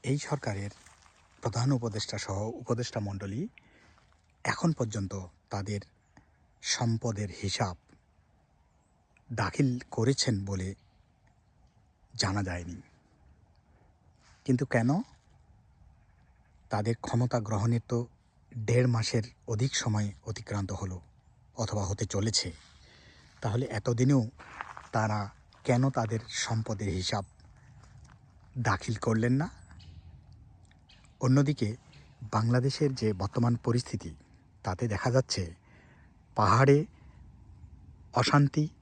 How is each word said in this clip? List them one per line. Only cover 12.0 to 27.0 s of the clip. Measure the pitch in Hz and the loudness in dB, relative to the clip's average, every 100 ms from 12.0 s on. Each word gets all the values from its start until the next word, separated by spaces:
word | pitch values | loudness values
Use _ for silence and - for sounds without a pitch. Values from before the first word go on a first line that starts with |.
| _ | _
জানা | - 101 98 92 | -4 -2 0 -2
যায়নি। | 87 87 85 - _ _ _ - - _ _ _ _ _ _ _ _ _ - - | -6 -8 -14 -16 _ _ _ -20 -20 _ _ _ _ _ _ _ _ _ -10 0
কিন্তু | 127 139 | 2 4
কেন? | 120 117 165 254 - _ _ _ - _ _ - - - _ _ _ _ _ - | 4 4 2 0 -14 _ _ _ -20 _ _ -20 -20 -20 _ _ _ _ _ -4
তাদের | 104 107 117 - | -2 0 -2 0
ক্ষমতা | 117 123 123 | 0 2 0
গ্রহণের | 104 107 117 117 - | 0 0 2 0 0
তো | 117 120 _ _ _ _ | -4 -4 _ _ _ _
দেড় | 123 110 117 127 | -8 2 4 4
মাসের | 117 107 120 101 - - | 2 2 0 -2 -10 -6
অধিক | 104 131 - | 0 0 0
সময় | - 107 101 101 - | 0 0 0 -6 -10
অতিক্রান্ত | 101 - 104 95 98 | -10 -6 -4 -4 -4
হলো | 95 92 - - _ _ _ - | -6 -8 -14 -20 _ _ _ -6
অথবা | 107 107 98 | -2 -2 -2
হতে | 98 107 | -2 -2
চলেছে। | 98 110 107 92 - - - - - - - - - | 0 2 0 -2 -10 -20 -20 -20 -20 -20 -20 -20 -6
তাহলে | - 110 135 110 | -2 -2 -2 -4
এতদিনেও | 127 117 131 139 110 - - - - - - | -2 2 6 6 4 -6 -20 -16 -14 -14 -4
তারা | 117 107 107 101 - - - | -2 0 -2 -4 -10 -20 -8
কেন | - 123 135 | 0 4 4
তাদের | 131 113 113 - - | 0 -2 -4 -6 -8
সম্পদের | - 113 107 104 101 | -2 -2 -2 -4 -4
হিসাব | 92 | -4